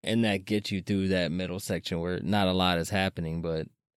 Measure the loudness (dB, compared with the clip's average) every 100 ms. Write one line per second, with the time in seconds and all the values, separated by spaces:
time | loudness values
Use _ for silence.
0 | 0 2 2 0 0 -2 0 -6 0 0
1 | 2 2 2 -2 -4 -6 -4 -4 -2 -4
2 | -2 -2 0 2 4 4 4 2 0 0
3 | 0 -2 -6 -4 -2 -4 -6 _ _